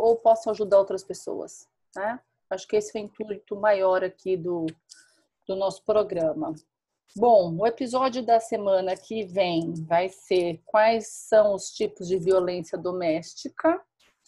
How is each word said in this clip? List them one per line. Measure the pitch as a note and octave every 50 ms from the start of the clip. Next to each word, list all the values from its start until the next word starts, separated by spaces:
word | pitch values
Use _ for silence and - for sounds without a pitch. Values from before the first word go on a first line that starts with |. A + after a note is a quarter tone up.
ou | G#3 A#3 A#3
possam | A3+ - A3+ A3+ A3+ - A3
ajudar | G#3+ G#3+ G#3+ F#3 G3
outras | G3 G3 G3 G3 F#3+ -
pessoas, | - F3+ - - - - - - - - - - _ _ _ _ _ -
né? | F3+ G3 G#3+ A#3+ B3+ _ _ _ _ _ -
Acho | F#3+ F#3 -
que | - -
esse | G#3+ G#3 - -
é | A3
o | G#3
intuito | G#3 _ - G#3+ G#3+ G3+ F#3+ - - G#3+
maior | G3+ G3+ G#3+ G3+ F#3+ F#3+ F#3 F#3 F#3 F#3
aqui | F3+ - _ - F#3+ F#3
do, | F3+ D#3+ F3+ F3 E3+ E3 D#3+ D#3+ _ _ - - - _ _ _ _ _ _ _ _ _
do | - F#3+
nosso | F#3+ G3 F#3+ F#3 - _
programa. | - G#3 G#3+ G#3 G#3 F#3+ E3+ D#3+ D#3 D3+ D#3 D#3 D#3+ D#3 D#3 _ _ _ _ _ _ _ _ _ _ -
Bom, | G3 A3 B3 A#3 G3+ F3+ E3+ E3
o | E3+ G#3
episódio | A#3 A#3 - C#4 A#3 A#3+ B3+ C4 B3+ A3+ B3+ A#3
da | A3+ A#3 A3+
semana | A3+ - A#3 G#3+ G3+ G3 G3 F#3 F#3+ F#3+ F#3+
que | F#3+ - - A3+ A3 G#3
vem | F3+ F3 G3 F#3 F3 E3+ E3 E3 E3 E3+ E3 D#3+
vai | D#3 E3+ E3+ F#3 F#3+
ser | F#3 - - - G3 F3+ F3 F3 D#3+ E3 _
quais | - - G#3+ G#3+ A3+ A#3 A3+ G#3+
são | - - - - - - G#3+ G#3 G#3 G3
os | F#3+ - -
tipos | - - A3 G3+ - - F#3
de | F3 F#3+
violência | F#3+ E3 F#3+ F#3+ F#3 F3+ F3+ F3+ F3+ E3+ - -
doméstica. | F3 E3 F3+ F3+ F3+ F3+ E3 D#3 E3 E3 - - - - C4+ - - - D#4+ E4+ - - _ _ _ _ _ _ _ _